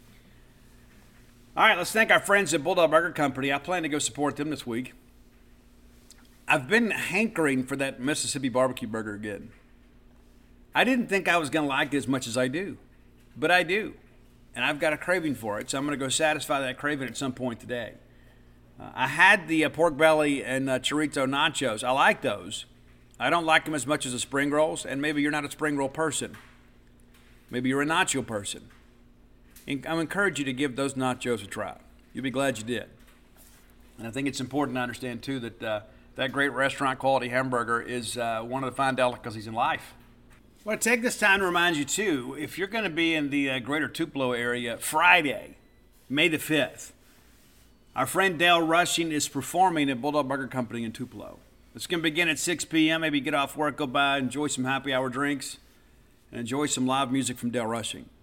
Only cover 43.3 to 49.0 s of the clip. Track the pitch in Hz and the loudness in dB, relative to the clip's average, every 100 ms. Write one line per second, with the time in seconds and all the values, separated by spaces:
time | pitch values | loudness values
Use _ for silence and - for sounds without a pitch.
43.3 | 143 139 131 120 151 131 - 160 139 127 | 0 0 0 -2 -2 -2 -2 -4 -2 0
44.3 | 120 120 120 120 117 - 151 175 180 147 | 0 0 -2 -4 -6 -2 4 6 6 4
45.3 | 107 - - - _ _ _ - 139 175 | -2 -8 -18 -20 _ _ _ -4 2 2
46.3 | 147 - 151 123 - - - - - - | 2 0 0 0 -4 -18 -20 -20 -20 -20
47.3 | - - - - _ _ - 131 175 190 | -20 -20 -20 -20 _ _ -4 0 2 2
48.3 | 156 175 170 160 170 175 - | 4 6 6 6 4 4 0